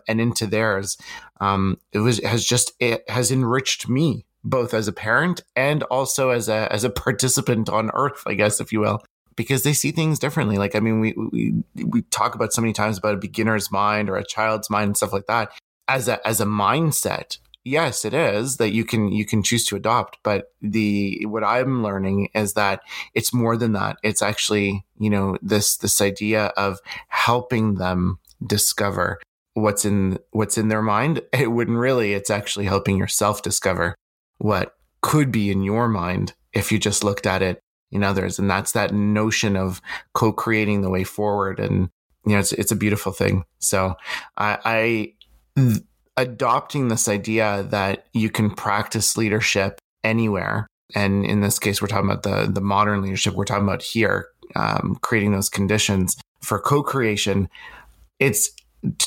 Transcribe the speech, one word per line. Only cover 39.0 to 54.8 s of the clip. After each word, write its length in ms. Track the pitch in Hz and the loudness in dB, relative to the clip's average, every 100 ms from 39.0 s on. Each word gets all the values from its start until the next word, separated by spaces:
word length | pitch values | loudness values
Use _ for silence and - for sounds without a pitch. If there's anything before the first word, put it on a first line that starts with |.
| 104 107 110 104 110 98 | 2 2 2 0 0 0
of 240 | 95 90 - - - | -2 -4 -10 -14 -6
co-creating 720 | - 113 104 - 110 104 101 | 0 2 2 0 0 2 2
the 60 | 95 | 0
way 140 | 92 | 0
forward. 560 | 92 - 104 101 95 95 | -2 -2 -2 0 -2 -2
And, 300 | 104 98 92 _ _ _ - | 0 0 0 _ _ _ 2
you 60 | |
know, 80 | 104 | 2
it's, 140 | 92 | 2
it's 180 | - 104 | 0 0
a 60 | 101 | 0
beautiful 340 | 104 104 - | 0 0 -4
thing. 320 | - 98 98 - - | -2 0 0 -2 -6
So 360 | - 98 92 92 - - - - | -2 0 0 -4 -8 -10 -10 -4
I, 200 | 104 104 | -2 -2
I, 500 | 113 113 117 113 107 _ _ _ _ - | -2 0 2 0 -2 _ _ _ _ 2
th-, 260 | 131 107 - _ _ - | 4 2 -2 _ _ -4
adopting 680 | 127 110 127 131 143 147 123 | -2 -2 0 0 -2 -2 0
this 200 | 110 - | 0 0
idea 600 | 101 110 110 107 101 98 | -2 0 2 2 0 -2
that 380 | 104 98 98 - | 0 0 -2 -4
you 160 | 117 107 | -2 0
can 220 | - 107 | 2 0
practice 680 | - 110 104 104 113 - - | 0 -2 -2 -2 -2 0 0
leadership 640 | 110 107 - 101 98 - _ _ | 0 2 2 2 0 -4 _ _
anywhere. 640 | 110 113 113 98 - 110 110 _ _ 104 | 0 2 2 0 -2 -2 -4 _ _ -2
And 280 | 98 101 | 2 2
in 180 | 101 104 | 2 2
this 180 | 101 - | 2 2
case, 200 | 104 98 | 0 0
we're 80 | 101 | 0
talking 220 | 101 98 | 0 2
about 140 | 101 | 0
the, 280 | 101 98 104 | 0 0 0
the 80 | 98 | 0
modern 440 | 98 98 104 101 | 0 2 2 2
leadership 320 | 98 95 104 95 | -2 -2 -2 -2
we're 100 | 101 | -2
talking 220 | 104 101 | 0 0
about 160 | 87 | 0
here, 440 | - 113 104 98 - _ - - | -2 0 2 0 -4 _ -8 -2
um, 420 | 53 52 | 0 0